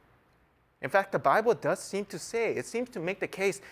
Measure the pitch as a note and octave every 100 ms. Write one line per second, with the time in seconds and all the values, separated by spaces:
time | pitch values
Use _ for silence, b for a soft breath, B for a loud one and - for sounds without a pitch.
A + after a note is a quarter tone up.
0 | _ _ _ _ _ _ _ _ C3+ G3
1 | G3 F3+ C#3 F3 A3+ D#3 D3 F#3 - G3
2 | G3+ F3 - A#3 A3 - - A3+ B3 G3+
3 | E3 G3 F#3 - G3 - B